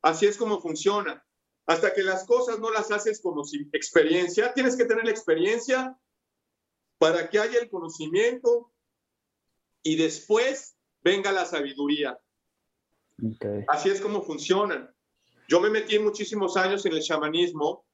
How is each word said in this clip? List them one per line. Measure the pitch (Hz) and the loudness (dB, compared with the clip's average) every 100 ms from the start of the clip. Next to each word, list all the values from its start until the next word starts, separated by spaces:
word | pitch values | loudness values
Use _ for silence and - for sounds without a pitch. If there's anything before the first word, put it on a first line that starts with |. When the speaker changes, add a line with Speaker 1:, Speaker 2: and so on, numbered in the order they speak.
Speaker 1:
Así | 156 160 202 | 0 4 2
es | 208 | 2
como | 220 202 | -2 -2
funciona. | 170 156 196 208 165 - _ _ _ _ - | -4 -2 0 0 -4 -10 _ _ _ _ 0
Hasta | 165 196 | 2 2
que | 208 | 0
las | 190 185 - | -2 -2 0
cosas | 240 240 220 | 0 2 -4
no | 226 | -2
las | 220 214 | -4 -2
haces | 208 220 208 | -2 -2 -4
con | 175 151 - 147 147 | -4 -6 -8 -10 -6
experiencia, | 151 - 170 156 175 175 208 240 | -6 2 4 4 2 2 0 0
tienes | 262 262 254 | 2 0 2
que | 226 | 2
tener | 226 226 | 2 0
la | |
experiencia | 214 - 160 190 233 226 262 262 262 _ _ _ _ _ _ _ _ _ _ | -2 0 2 2 0 0 -2 -2 -12 _ _ _ _ _ _ _ _ _ _
para | 160 170 170 | 2 2 0
que | 208 | 0
haya | 226 240 | 2 0
el | 240 | -2
conocimiento | 185 165 - 156 180 233 247 247 233 233 _ _ _ _ _ _ _ _ _ _ _ | -8 -10 -10 -2 0 0 2 0 0 -2 _ _ _ _ _ _ _ _ _ _ _
y | 160 156 | -2 0
después | 160 156 - 214 262 269 - _ _ _ | 0 -2 0 2 2 -2 -12 _ _ _
venga | 170 196 196 | 2 2 0
la | 190 175 | 0 -2
sabiduría. | 165 139 135 143 147 139 - _ _ _ _ _ _ _ _ _ - | -4 -4 -4 -2 0 -2 -6 _ _ _ _ _ _ _ _ _ -8
Speaker 2:
Ok. | 113 110 104 104 104 | -8 -6 -6 -6 -2
Speaker 1:
Así | 147 190 | 0 0
es | 196 | -2
como | 202 208 | -4 -6
funciona. | - 151 - 185 208 143 - _ _ _ _ _ - | -6 -10 0 0 0 -4 -10 _ _ _ _ _ 2
Yo | 170 | 4
me | 208 | 4
metí | 220 214 214 | 0 0 2
muchísimos | 214 208 208 214 185 190 | 2 -2 -6 -2 -2 0
años | 190 196 196 | 0 0 0
en | |
el | 160 | -2
chamanismo | 156 156 151 165 175 156 151 - _ | -2 -2 0 0 0 0 -4 -4 _